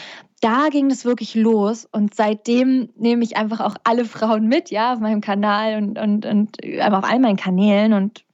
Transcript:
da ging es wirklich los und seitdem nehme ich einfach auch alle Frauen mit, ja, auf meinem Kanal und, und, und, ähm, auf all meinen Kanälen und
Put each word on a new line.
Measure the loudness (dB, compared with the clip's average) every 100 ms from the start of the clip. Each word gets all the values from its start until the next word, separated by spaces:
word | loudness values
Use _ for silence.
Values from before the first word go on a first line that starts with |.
| -18 -20 -20 _
da | 0 2 2
ging | 2 0
es | 0 -2
wirklich | -2 -2 0
los | 2 4 2 -2 -6
und | -2 -2 0
seitdem | 0 0 0 2 2 2 -2 -2
nehme | 0 0
ich | 0 -2
einfach | -4 -4
auch | -4 -2 -2
alle | 0 -2
Frauen | -4 -2 0 2
mit, | 0 -2
ja, | -2 -2
auf | -2
meinem | -2 -2
Kanal | -2 -2 0 0 -2 -2
und, | -4 -4
und, | -2 -2 0
und, | 0 0 -4
ähm, | -8 -2 0
auf | 0 0
all | 2
meinen | 2 0
Kanälen | 0 2 4 4 4
und | 2 0 -6 _